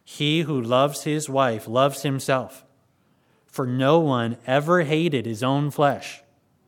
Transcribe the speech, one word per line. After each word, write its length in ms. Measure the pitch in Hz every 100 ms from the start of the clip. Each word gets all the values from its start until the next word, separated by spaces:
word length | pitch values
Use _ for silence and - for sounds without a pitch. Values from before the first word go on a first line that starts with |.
He 380 | - - 151 160
who 200 | 156 139
loves 420 | 113 123 147 147
his 260 | 156 151 147
wife 360 | 135 131 110 113
loves 360 | 120 139 139
himself. 640 | 147 135 135 131 110 - _ _ _ _ _ _ _ _ _
For 200 | - 127
no 340 | 127 135 165
one 360 | 160 123 117 117 -
ever 360 | 135 151 180
hated 440 | 147 156 170 139 110
his 160 | 107
own 300 | 127 139 147
flesh, 500 | - 143 120 - - _ _ _ _